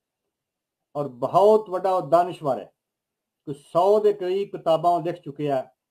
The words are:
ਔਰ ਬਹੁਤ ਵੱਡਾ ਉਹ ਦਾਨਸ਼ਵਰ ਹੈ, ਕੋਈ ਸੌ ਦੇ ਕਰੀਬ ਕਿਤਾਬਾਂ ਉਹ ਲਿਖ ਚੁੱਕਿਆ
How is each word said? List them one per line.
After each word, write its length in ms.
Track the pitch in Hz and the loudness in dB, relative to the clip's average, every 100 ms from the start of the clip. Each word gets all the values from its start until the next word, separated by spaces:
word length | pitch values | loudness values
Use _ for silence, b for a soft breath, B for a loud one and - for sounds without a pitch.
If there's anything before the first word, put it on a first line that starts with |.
| _ _ _ _ _ _ _ _ _ 147 | _ _ _ _ _ _ _ _ _ -8
ਔਰ 120 | 139 | -8
ਬਹੁਤ 600 | 120 131 170 208 220 196 | -6 -2 4 4 4 0
ਵੱਡਾ 260 | 180 190 185 | -4 -2 -2
ਉਹ 140 | 147 | 0
ਦਾਨਸ਼ਵਰ 500 | 170 180 160 151 113 | 0 0 -4 -6 -6
ਹੈ, 140 | - _ _ _ _ _ _ _ - | -8 _ _ _ _ _ _ _ -14
ਕੋਈ 100 | 139 _ | -14 _
ਸੌ 260 | 170 190 214 | 0 2 4
ਦੇ 140 | 214 | 2
ਕਰੀਬ 360 | 208 180 196 202 | 0 -4 -4 -4
ਕਿਤਾਬਾਂ 420 | 170 165 160 170 | -6 -2 2 2
ਉਹ 100 | 170 | 0
ਲਿਖ 140 | 170 170 | -2 -8
ਚੁੱਕਿਆ 560 | 151 135 147 135 - _ _ | -12 -8 -4 -4 -6 _ _